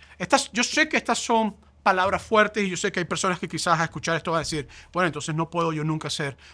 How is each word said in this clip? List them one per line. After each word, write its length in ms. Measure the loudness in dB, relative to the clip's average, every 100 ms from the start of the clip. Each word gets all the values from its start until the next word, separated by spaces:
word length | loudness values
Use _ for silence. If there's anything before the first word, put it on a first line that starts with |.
| -20 -8
estas, 360 | 2 2 2
yo 100 | -2
sé 260 | 0 2 2
que 80 | 0
estas 220 | 0 -2
son 380 | 2 2 2 -4 -20 _
palabras 400 | 2 2 2 0
fuertes 400 | 2 4 4 2
y 80 | -2
yo 60 | -2
sé 160 | -2
que 80 | -2
hay 60 | -4
personas 340 | -2 -2 -2
que 80 | -4
quizás 320 | -4 2 2
a 40 |
escuchar 320 | 2 -4 -2 -2
esto 140 | 0
van 80 | -2
a 20 |
decir, 280 | -2 -6 -8 -14 -8
"Bueno, 160 | -2 0
entonces 260 | -2 -4
no 160 | -4 -2
puedo 220 | -2 -2
yo 100 | 0
nunca 260 | -2 -2 -4
ser 280 | -4 -6 -8 -18